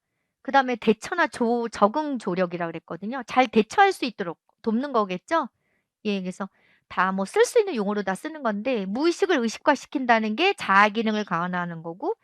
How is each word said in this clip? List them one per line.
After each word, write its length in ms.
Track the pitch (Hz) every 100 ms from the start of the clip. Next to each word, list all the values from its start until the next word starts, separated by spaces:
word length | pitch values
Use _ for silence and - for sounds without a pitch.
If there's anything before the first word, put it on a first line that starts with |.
| _ _ _ _
그다음에 320 | - 269 254 240
대처나 520 | - 214 - 349 311
조-, 420 | - 233 240 233
적응 500 | - 208 285 302 254
조력이라 480 | 202 180 180 175 170
그랬거든요. 560 | 165 - 170 202 269 -
잘 200 | 254 254
대처할 440 | 226 208 - 392
수 120 | 370 269
있도록 340 | - 170 156 _ _
돕는 300 | 226 220 285
거겠죠? 560 | 240 196 180 - 330 254 _ _ _ _ _ 214
예, 160 | 196
그래서 280 | 185 - 196 _ _ _ _
다 220 | - 185
뭐 120 | 190 190
쓸 200 | - 480
수 140 | 480
있는 160 | 392 254
용어로 280 | 196 208
다 100 | 196 185
쓰는 280 | 311 311
건데 420 | 240 208 240 240 190
무의식을 520 | 220 330 330 370 311
의식화시킨다는 960 | 233 - - 277 - 285 247 226 220 214
게 180 | 370
자아 360 | 392 - 196 208
기능을 360 | 208 220 214 202
강화하는 560 | 165 180 180 175 165
거고 320 | 165 180 311 453